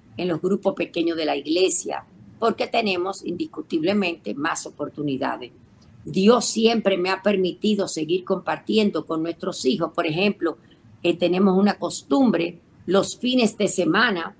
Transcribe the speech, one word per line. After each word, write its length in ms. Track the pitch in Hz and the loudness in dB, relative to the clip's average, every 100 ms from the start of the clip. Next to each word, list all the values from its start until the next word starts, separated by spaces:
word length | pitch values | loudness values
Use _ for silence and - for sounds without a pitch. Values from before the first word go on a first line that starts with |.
| _ - | _ -6
en 100 | 175 | -4
los 160 | 156 | -2
grupos 320 | 185 196 202 | -2 -2 -2
pequeños 420 | 190 165 - 165 165 | -4 -4 -2 -2 -2
de 80 | |
la 120 | 156 143 | -2 -4
iglesia, 680 | 139 165 185 - - 139 - - - - | -2 0 2 0 -4 -8 -10 -20 -20 -4
porque 260 | 226 220 240 | -2 -2 -2
tenemos 580 | 233 214 185 180 190 | -2 0 -2 -4 -6
indiscutiblemente 1120 | - 175 156 - - 165 160 208 185 165 - | -8 -6 -8 -10 -6 -2 0 0 0 -4 -8
más 320 | 131 156 160 - | -6 -4 -4 -6
oportunidades. 840 | - 143 - 147 131 131 - 123 - - _ - - | -8 -10 -6 -4 -2 -4 -6 -10 -18 -20 _ -20 -18
Dios 420 | - 147 196 240 - | -6 2 6 6 2
siempre 500 | - 226 233 196 190 | 2 2 2 2 0
me 140 | 180 | 0
ha 120 | 185 | 0
permitido 640 | - 196 185 170 214 202 180 | 0 0 0 0 0 0 -2
seguir 380 | - 151 180 | -4 -2 -2
compartiendo 800 | 180 190 180 156 - 208 208 208 | 0 -4 -2 -6 0 2 2 0
con 180 | - 160 | -4 -4
nuestros 420 | 165 165 190 190 - | -4 -4 -8 -2 0
hijos. 260 | 214 165 | 0 -2
Por 140 | - 165 | -2 -2
ejemplo, 500 | 156 202 196 165 151 - _ - - | 0 0 0 -4 -4 -12 _ -20 -4
eh, 140 | 175 170 | -2 0
tenemos 400 | 175 185 202 185 | 0 4 4 6
una 220 | 202 185 | 4 2
costumbre, 800 | 170 - - 277 254 175 170 180 _ _ - | -4 -8 0 4 4 4 -2 -6 _ _ 0
los 320 | 190 190 - | 2 2 -2
fines 380 | 247 254 220 - | 0 2 2 2
de 100 | 196 | 0
semana, 680 | - 165 180 240 185 170 - | 2 2 2 2 0 -6 -14